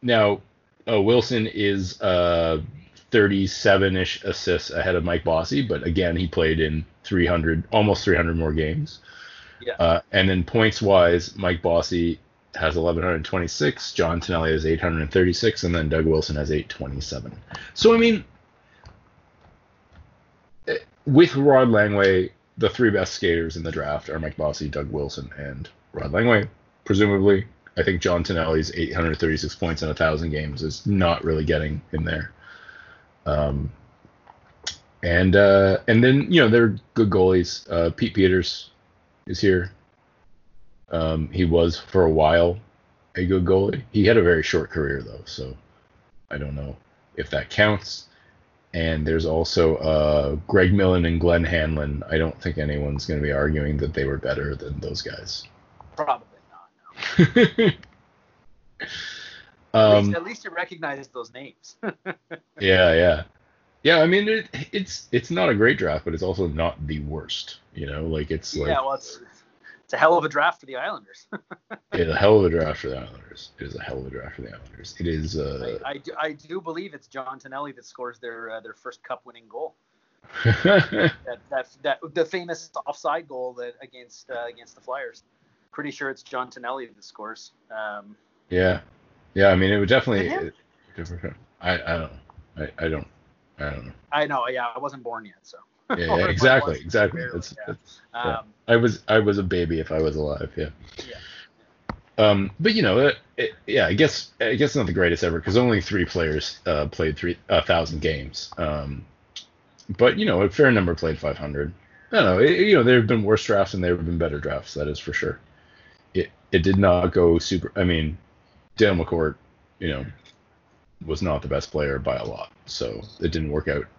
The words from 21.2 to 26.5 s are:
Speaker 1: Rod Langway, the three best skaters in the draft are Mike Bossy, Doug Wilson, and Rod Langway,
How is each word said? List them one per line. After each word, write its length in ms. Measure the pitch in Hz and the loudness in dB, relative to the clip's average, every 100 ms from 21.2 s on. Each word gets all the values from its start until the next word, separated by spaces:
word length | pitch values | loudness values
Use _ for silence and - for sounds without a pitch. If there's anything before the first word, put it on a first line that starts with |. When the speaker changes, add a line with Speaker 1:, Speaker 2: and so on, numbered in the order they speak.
| 170 | 6
Speaker 1:
Rod 340 | 139 143 131 127 | 6 6 6 6
Langway, 640 | 110 104 101 98 95 92 _ _ - | 4 4 4 4 4 0 _ _ -2
the 100 | 107 | -2
three 220 | - 120 | 2 2
best 240 | 101 92 | 2 -2
skaters 420 | - 95 85 82 80 | -2 0 0 -2 -6
in 60 | |
the 100 | 82 | -8
draft 380 | 80 71 73 - | -6 -6 -6 -6
are 80 | 80 | -8
Mike 180 | 78 73 | -8 -4
Bossy, 320 | 76 73 76 | -6 -4 -8
Doug 220 | 73 71 | -6 -6
Wilson, 400 | 76 71 71 65 - | -6 -8 -10 -14 -14
and 300 | 71 67 82 _ _ | -14 -12 -16 _ _
Rod 200 | 76 71 | -10 -4
Langway, 360 | 80 117 110 101 | 0 4 4 2